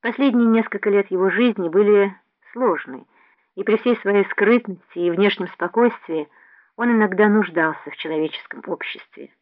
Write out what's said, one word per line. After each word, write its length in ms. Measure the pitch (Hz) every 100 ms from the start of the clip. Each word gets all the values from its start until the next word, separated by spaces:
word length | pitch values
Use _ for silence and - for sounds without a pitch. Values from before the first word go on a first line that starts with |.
Последние 440 | 233 233 277 240 233
несколько 440 | 226 214 208 214
лет 200 | 202 196
его 200 | 185 190
жизни 380 | 185 247 196 170
были 460 | 175 208 208 196 190 _ _ _
сложны, 520 | 240 254 160 - 131 - _ _ _ _
и 100 | -
при 120 | 202 214
всей 200 | 247 233
своей 280 | 196 202 196
скрытности 720 | - 208 240 226 180 _ 175
и 120 | 175
внешнем 380 | 170 202 196 180
спокойствии 800 | - 170 220 240 - - 160 151 _ _ _ _ -
он 140 | 240
иногда 360 | 226 214 185 208
нуждался 640 | 208 185 165 160 151 -
в 60 | -
человеческом 640 | 156 156 156 - - - -
обществе. 640 | 160 - - - - 139 _